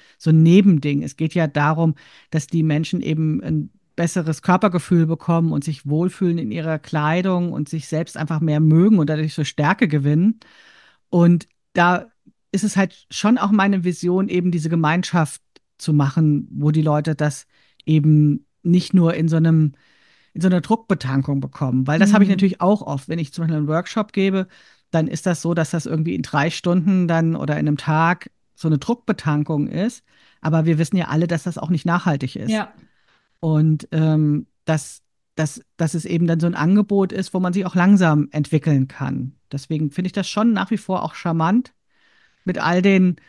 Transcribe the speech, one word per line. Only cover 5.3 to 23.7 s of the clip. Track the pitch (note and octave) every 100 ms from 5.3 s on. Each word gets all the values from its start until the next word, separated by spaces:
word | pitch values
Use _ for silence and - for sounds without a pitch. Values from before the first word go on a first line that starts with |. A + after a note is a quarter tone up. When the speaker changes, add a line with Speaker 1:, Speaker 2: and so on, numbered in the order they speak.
| E3+ E3
Speaker 1:
und | D3+
sich | D#3+ C3+ C#3+
wohlfühlen | D3+ F3+ - F3 E3+
in | G#2+
ihrer | D#3+ D#3+ D#3
Kleidung | - D#3 D3+ F3 F#3+ F3+ F3
und | C#3 D3+
sich | D#3+ -
selbst | D#3 E3 -
einfach | D#3 D#3
mehr | D#3+ D3+
mögen | D#3 D#3+ G3 G3+
und | D3
dadurch | D#3 D#3
so | -
Stärke | D3 - D3 G3 F#3
gewinnen. | D3 C#3+ D3+ G3+ A3 - _ _ _ _ _ -
Und | F3 E3+ F3 - _ _
da | - F3 F3+ A#3 _ _ _ -
ist | F#3+
es | G#3 G3
halt | F#3+ - _
schon | - G#3 B3
auch | G3
meine | G#3 G3 F#3+
Vision, | F3 E3+ F3 F#3 G3
eben | F3+ F3+
diese | E3+ D#3
Gemeinschaft | E3+ D#3 E3+ - F3 D3+ - _ _ _ -
zu | -
machen, | D3 C#3 E3 D#3 C#3+ -
wo | C#3+ D3
die | D#3
Leute | D#3 D3+ D#3+ D3+
das | D3 - _ _ _ _ -
eben | D#3 D#3 D3+ D3+ - _ _
nicht | E3+ F3+ -
nur | F#3 E3
in | E3+ E3
so | D#3+
einem, | E3 D#3+ D3+ - _ _ _ _ _
in | -
so | F#3
einer | F3+
Druckbetankung | - A3+ - F#3 C3 C3+ C#3 C#3
bekommen. | C3+ - C3 C3 C3
Weil | D#3+
das | G3+
habe | G#3
ich | G3
Speaker 2:
Mhm. |
Speaker 1:
natürlich | F#3 F#3+ -
auch | F3+ G#3
oft. | - C#3 -
Wenn | E3
ich | D3+
zum | -
Beispiel | E3 D3+
einen |
Workshop | D3